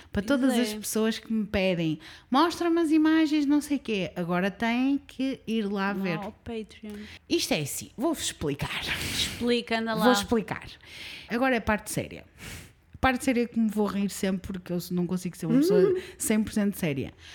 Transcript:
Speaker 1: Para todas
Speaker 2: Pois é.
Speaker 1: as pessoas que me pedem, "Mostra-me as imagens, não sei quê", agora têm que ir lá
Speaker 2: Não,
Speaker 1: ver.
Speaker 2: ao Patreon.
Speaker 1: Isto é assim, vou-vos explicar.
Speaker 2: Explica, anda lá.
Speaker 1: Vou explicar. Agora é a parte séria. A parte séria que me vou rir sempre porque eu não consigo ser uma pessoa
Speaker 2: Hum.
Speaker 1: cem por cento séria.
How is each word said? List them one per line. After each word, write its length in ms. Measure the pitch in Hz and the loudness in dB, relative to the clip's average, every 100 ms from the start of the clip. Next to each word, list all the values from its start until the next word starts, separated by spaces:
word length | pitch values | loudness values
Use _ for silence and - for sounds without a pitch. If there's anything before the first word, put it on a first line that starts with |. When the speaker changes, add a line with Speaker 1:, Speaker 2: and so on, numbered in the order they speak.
| - | -8
Speaker 1:
Para 100 | 208 | -4
todas 320 | 202 285 262 | 0 2 4
Speaker 2:
Pois 140 | 233 220 | 2 0
é. 40 | |
Speaker 1:
as 60 | 214 | -2
pessoas 400 | 202 214 220 220 | -4 0 0 -2
que 120 | - | -2
me 120 | 220 | -2
pedem, 540 | 208 208 185 170 160 151 - - - | 0 0 2 2 0 -2 -6 -18 0
"Mostra-me 500 | 254 339 330 339 330 | 4 4 2 2 2
as 100 | 330 | 4
imagens, 520 | 311 311 320 311 302 | 4 6 4 4 2
não 160 | 277 294 | 4 2
sei 180 | 285 285 | 2 -2
quê", 320 | - 208 170 - | -2 -2 -2 -4
agora 340 | 170 180 196 | -2 0 0
têm 480 | 196 233 240 262 277 - | 0 0 2 2 0 -2
que 340 | - 262 262 - | -4 -4 -4 -4
ir 200 | 226 202 | -2 0
lá 260 | 202 196 | 0 -2
Speaker 2:
Não, 100 | 196 | -2
Speaker 1:
ver. 120 | 190 160 | -2 -2
Speaker 2:
ao 160 | 185 | -6
Patreon. 600 | - - 226 214 - 214 208 214 - - | -12 -10 -10 -10 -14 -14 -14 -14 -16 -2
Speaker 1:
Isto 260 | 330 - | -2 0
é 60 | 196 | 0
assim, 300 | 143 - - - | -2 -6 -10 -2
vou-vos 260 | 302 311 | -2 0
explicar. 580 | - - 151 139 143 - - - - | -4 -4 -4 -2 -4 -4 -4 -4 -4
Speaker 2:
Explica, 680 | - - - 240 240 - 226 | -2 -4 -2 0 2 2 -2
anda 140 | 226 | 0
lá. 100 | 180 | 4
Speaker 1:
Vou 80 | 240 | 6
explicar. 540 | 202 196 226 - - - - - - - - - | 6 4 0 0 -6 -10 -18 -20 -16 -16 -14 -6
Agora 280 | 233 262 240 | 0 2 0
é 20 | |
a 40 | |
parte 280 | 214 208 - | 0 -2 -2
séria. 340 | - 78 80 - - - - - _ _ | -6 -6 -8 -18 -18 -16 -14 -16 _ _
A 40 | - | -2
parte 240 | 262 247 | 0 0
séria 220 | - 240 233 | 0 0 0
que 120 | 233 | 0
me 80 | 220 | 0
vou 180 | 202 208 | 2 0
rir 220 | 196 202 | 0 -2
sempre 420 | - 196 190 - | -2 -2 -2 -4
porque 200 | 190 180 | -10 -6
eu 60 | 175 165 | -6 -2
não 160 | 180 175 | -2 -2
consigo 300 | 180 180 - | -2 -6 -6
ser 100 | 165 | 2
uma 120 | 247 | 4
pessoa 320 | 330 415 392 | 4 6 4
Speaker 2:
Hum. 100 | 370 - - | 2 -4 -6
Speaker 1:
cem 260 | - 214 | 0 0
por 100 | 208 | 0
cento 240 | - 202 190 | 0 -2 0
séria. 340 | 170 139 92 - - | -2 -2 -6 -10 -20